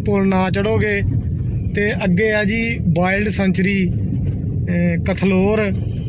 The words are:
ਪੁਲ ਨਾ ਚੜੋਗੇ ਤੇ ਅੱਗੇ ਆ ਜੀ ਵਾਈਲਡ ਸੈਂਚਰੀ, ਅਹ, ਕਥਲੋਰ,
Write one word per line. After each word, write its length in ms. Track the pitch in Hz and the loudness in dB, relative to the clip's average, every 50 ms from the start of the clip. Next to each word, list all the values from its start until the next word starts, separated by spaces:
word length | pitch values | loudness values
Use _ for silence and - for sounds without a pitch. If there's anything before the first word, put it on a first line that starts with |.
| - | 0
ਪੁਲ 220 | 208 202 196 196 196 | 0 0 2 2 2
ਨਾ 220 | 190 185 185 185 | 2 2 0 0
ਚੜੋਗੇ 520 | 170 202 202 214 226 202 202 214 202 202 196 - - - - - - - - - - - - - - | 0 0 0 0 0 0 0 0 0 0 0 0 0 -2 -2 -2 -2 -4 -4 -4 -4 -4 -4 -2 -2
ਤੇ 180 | 202 202 214 220 180 214 | 0 0 0 0 0 0
ਅੱਗੇ 280 | 185 175 180 220 220 | 0 2 2 2 2
ਆ 120 | 214 214 208 | 2 2 0
ਜੀ 340 | 196 220 226 190 - - - - 180 151 170 | 0 0 0 0 -2 -2 -2 0 0 2 2
ਵਾਈਲਡ 300 | 180 185 190 202 202 214 | 2 2 0 0 0 0
ਸੈਂਚਰੀ, 600 | 180 185 196 190 180 190 185 196 202 196 180 175 | 0 0 0 2 2 2 2 2 2 2 0 0
ਅਹ, 1160 | - - - - - - - - - - - - - - - 175 175 175 175 175 170 170 - | 0 -2 -2 -2 -2 -2 -2 -2 -2 -2 -4 -2 -2 -2 -2 0 0 2 2 2 0 0 0
ਕਥਲੋਰ, 680 | 190 185 - - 196 190 185 185 202 220 214 214 196 185 - - - - - - | -2 -2 0 0 2 2 4 2 2 2 2 0 0 -2 -2 -2 -4 -4 -4 -6